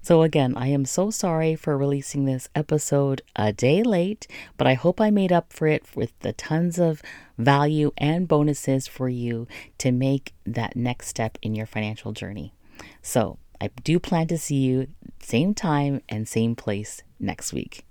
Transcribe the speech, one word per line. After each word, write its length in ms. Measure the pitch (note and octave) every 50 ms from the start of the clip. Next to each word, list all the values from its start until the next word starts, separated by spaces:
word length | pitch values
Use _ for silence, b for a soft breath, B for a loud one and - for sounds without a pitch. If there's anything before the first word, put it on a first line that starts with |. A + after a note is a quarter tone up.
So 220 | - - F3 D#3+ D#3+
again, 340 | D#3+ - D#3 C3+ B2+ B2+
I 120 | - B2+ C3+
am 160 | C#3+ C#3 C3+
so 260 | C3 - - F#3 G#3
sorry 440 | G#3+ - - F#3 E3 D#3+ D#3+ D#3+ D#3+
for 220 | D#3 - - D3
releasing 480 | C#3 C#3 C#3 C#3+ C#3 C3+ - - C#3+ C#3
this 240 | C3+ C3 B2+ - - _
episode 680 | C#3+ D3+ - D#3 D3+ - - - C#3+ C#3 C#3 C3+ - - _ _
a 160 | - G#2+ G#2+ G#2
day 300 | - - B2+ D3 F#3 A3+
late, 440 | B3 G#3+ F3 E3+ F#3+ G#3+ - - B B B B B B
but 100 | - C3
I 80 | C3 C3
hope 260 | B2 - E3+ F#3 -
I 100 | A3 G#3+
made 220 | G#3+ G3+ F#3+ F3+ F3+
up 200 | E3+ - _ -
for 140 | - D#3+
it 180 | D#3 D#3 - - - -
with 240 | - A2 A#2 _ _
the 120 | - - A2
tons 460 | - - - D#3 D#3+ E3+ F3 E3 E3+
of 240 | F3 E3 D#3 D3+ - B B B B B B -
value 540 | A#2 C3+ C#3 C#3+ C#3+ D3 D#3 D3+ D3 D3 -
and 320 | - - D3 D#3+ F3 F#3 E3
bonuses 580 | E3+ D3 D3 D3+ D3 - - - C3+ C3+ C3
for 220 | - - - B2+ B2+
you 380 | B2+ B2 A#2+ A#2+ A#2 A2+ A#2 B B B B B B -
to 140 | - C3 B2
make 420 | B2 C3 C3+ C#3 C#3 - - - - -
that 320 | - A#2 A#2+ A2+ - -
next 320 | - A#2 B2 B2 - - -
step 300 | - - A#2 A2 - - -
in 120 | G#2+ G#2+
your 120 | G#2+ A2
financial 460 | - - A2 G#2+ G#2+ G#2+ - - - G#2+
journey. 400 | - - F#2 G2+ G#2+ - - - _ B B B B B B B B
So 380 | B - - B2+ A2 F2+ - - - - - -
I 100 | - G#2 _ B2+ -
do 140 | - D#3+ F3+
plan 280 | - - F#3 E3 E3 D#3+
to 100 | E3 D#3+
see 180 | - - D3
you 320 | C#3 C3+ C3 B2+ C3 C3 C3+ - - - - - -
same 340 | - - - A2+ D3+ G3 G#3
time 480 | - - F3+ D3+ C#3+ C#3+ C#3+ C#3 C3 _ -
and 180 | G#2+ G#2+ A2
same 300 | - - A2+ A2+ A#2 A#2
place 460 | - - - G#2 G2+ G#2 - - - - - _ _
next 320 | - G2 E2 - - - -
week. 320 | C2+ - - - - - _